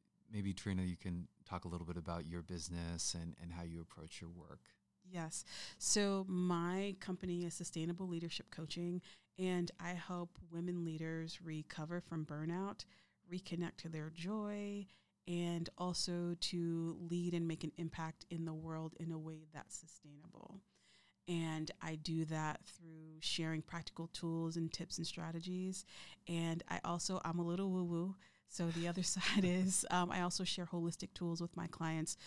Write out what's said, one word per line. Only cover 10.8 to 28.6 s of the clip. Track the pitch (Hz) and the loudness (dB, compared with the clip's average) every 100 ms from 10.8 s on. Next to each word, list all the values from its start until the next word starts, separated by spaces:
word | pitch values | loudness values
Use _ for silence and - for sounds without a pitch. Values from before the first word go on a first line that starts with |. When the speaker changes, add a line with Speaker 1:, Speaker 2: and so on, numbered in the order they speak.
Speaker 2:
leaders | 170 160 160 160 160 - | 0 0 -2 -2 -2 -6
recover | 170 156 151 - 156 175 | -4 -4 -4 -6 -2 -4
from | - 165 | -2 -2
burnout, | 151 147 156 175 196 208 - - - _ - | -2 0 0 0 0 -4 -10 -16 -20 _ -6
reconnect | 180 190 175 170 - | -6 -2 -2 -2 -2
to | 165 | -6
their | 160 156 | -4 -4
joy, | 165 170 214 208 208 202 202 196 - _ _ - | -4 -2 -2 0 -2 -2 -4 -6 -12 _ _ -2
and | 175 170 170 170 - | 2 4 2 0 0
also | 180 170 - 175 175 175 | 0 2 2 2 0 0
to | - 175 170 165 165 160 170 | 0 2 2 2 0 -2 0
lead | 175 175 | 0 2
and | 170 165 | 2 2
make | 160 | 0
an | 160 - | -2 -2
impact | 165 - 160 - - | -4 -2 -4 -6 -6
in | 165 165 | -4 -2
the | |
world | 156 160 160 160 - | -4 -4 -4 -4 -4
in | 165 | -4
a | 160 | -4
way | 156 156 156 | -4 -10 -12
that's | 156 - - | -12 -8 -10
sustainable. | 165 - 147 147 165 - - 196 - _ - - - _ - | -10 -18 -18 -18 -16 -14 -14 -14 -18 _ -20 -20 -20 _ 0
And | 170 165 156 156 - | 2 4 2 -2 -4
I | 160 156 | -4 -2
do | 156 160 156 | 0 2 2
that | 156 156 151 | 2 2 0
through | - - 170 160 160 156 | -6 -16 -14 -14 -14 -2
sharing | - - 160 160 | 0 2 2 2
practical | 160 170 - - 165 | 0 -4 -6 -6 -6
tools | - 170 165 165 165 | -2 0 2 2 2
and | 160 | 0
tips | - 170 - | 0 -4 -2
and | 165 | -2
strategies. | - 165 165 175 180 185 185 - - - - - | -2 -4 -4 -2 -2 0 -2 -8 -14 -16 -12 -2
And | 170 165 165 - | 2 2 2 0
I | - | -2
also, | - 175 - 185 | 0 0 2 0
I'm | - 175 | 2 2
a | 170 | 2
little | 175 196 | 2 2
woo-woo. | 185 175 170 180 190 - - - | 2 4 2 2 -2 -12 -20 -10
So | - | -2